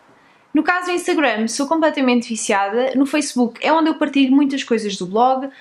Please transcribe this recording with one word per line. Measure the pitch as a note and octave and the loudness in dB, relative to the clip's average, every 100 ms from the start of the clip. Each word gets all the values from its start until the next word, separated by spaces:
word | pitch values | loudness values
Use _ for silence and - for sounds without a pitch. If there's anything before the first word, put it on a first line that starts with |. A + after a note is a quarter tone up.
| _ _ _ _ _ | _ _ _ _ _
No | D4+ | -2
caso | D#4 F4+ F4+ | 0 0 0
do | |
Instagram, | F4 E4+ D#4+ C4+ G#3+ A3+ | -4 0 0 0 0 -2
sou | - C#4 | -4 -2
completamente | E4 D#4 D#4 C4 A#3+ A#3 | 0 0 0 0 0 -2
viciada. | A3 - G3+ G3+ A3+ C4 B3+ | -8 -2 0 0 0 -2 0
No | C#4 | 0
Facebook | D4+ - A#3+ A#3 - | 0 -2 -2 -2 -2
é | - | 0
onde | D#4+ D#4+ | 2 2
eu | |
partilho | - D4+ C#4 C4+ | 0 0 2 4
muitas | C#4 C#4 C4+ | 4 2 -2
coisas | - A3+ G3+ G3 | -2 -2 -2 -6
do | F3+ | -4
blog, | G3+ B3 C4 C4+ - | 2 2 2 -4 -12